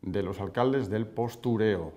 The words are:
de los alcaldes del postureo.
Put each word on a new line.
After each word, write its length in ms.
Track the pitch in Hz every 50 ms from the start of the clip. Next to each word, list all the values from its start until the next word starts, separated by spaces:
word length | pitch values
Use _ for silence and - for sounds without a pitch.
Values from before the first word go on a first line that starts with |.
de 200 | - 95 90 101
los 180 | 95 90 - 90
alcaldes 480 | 98 95 98 120 120 131 135 139 120 95
del 180 | 101 107 113 110
postureo. 840 | - - 117 117 - - - 127 117 107 107 110 101 90 82 80 -